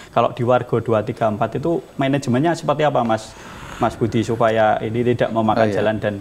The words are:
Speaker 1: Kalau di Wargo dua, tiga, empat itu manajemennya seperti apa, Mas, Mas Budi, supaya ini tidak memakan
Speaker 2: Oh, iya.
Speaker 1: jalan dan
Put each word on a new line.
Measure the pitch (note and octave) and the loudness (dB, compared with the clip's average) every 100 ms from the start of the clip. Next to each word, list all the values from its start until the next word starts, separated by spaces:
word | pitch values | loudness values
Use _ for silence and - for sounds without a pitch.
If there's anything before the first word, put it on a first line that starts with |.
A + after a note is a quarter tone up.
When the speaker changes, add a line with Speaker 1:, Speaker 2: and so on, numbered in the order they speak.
| - | -4
Speaker 1:
Kalau | A#2 A#2+ | 0 0
di | B2 | 0
Wargo | A#2+ B2 B2 A#2 | 2 2 2 -2
dua, | G#2+ G#2+ | 0 -2
tiga, | G#2 - A2 | -2 -2 -2
empat | G#2 A2+ B2+ | 0 -4 -2
itu | D#3+ E3 - - | -2 -4 -6 -4
manajemennya | C3+ C#3+ B2+ A#2+ E3 D#3 | 0 0 0 2 2 0
seperti | D3+ C#3 D3 | -2 0 2
apa, | C3+ | 2
Mas, | A#2 A2 - - - - - - | 0 -2 -4 -18 -18 -16 -12 -4
Mas | A#2 | -2
Budi, | - A2+ A#2 | 0 -2 0
supaya | G#2+ A2+ A2+ A2 G#2+ - | 0 2 2 4 4 2
ini | A2 A#2 A#2+ | -2 0 0
tidak | A#2 A#2+ | 2 0
memakan | A2+ A2 A2 | 0 2 2
Speaker 2:
Oh, | A2 | 2
iya. | G2+ | 2
Speaker 1:
jalan | G#2 G#2+ | 0 0
dan | G#2+ G2+ | -2 -4